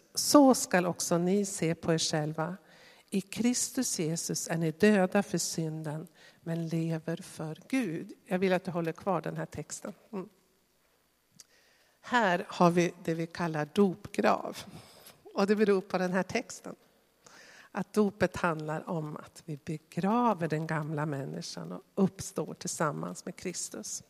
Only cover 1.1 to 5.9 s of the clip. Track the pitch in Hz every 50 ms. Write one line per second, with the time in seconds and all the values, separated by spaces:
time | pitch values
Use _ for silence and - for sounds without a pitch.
1.1 | 180 170 175 180 190 208 202 190 - - 170 160 165 - - 175 165 160 - -
2.1 | - 156 151 151 160 160 156 170 185 - _ _ - - - - - - _ _
3.1 | - 196 - - - - 220 240 247 - - - - - 247 - - - 170 151
4.1 | 165 165 - - - - - - 165 165 165 160 156 - - 214 214 196 185 185
5.1 | - 202 196 - - 170 - - - - 165 156 156 156 156 151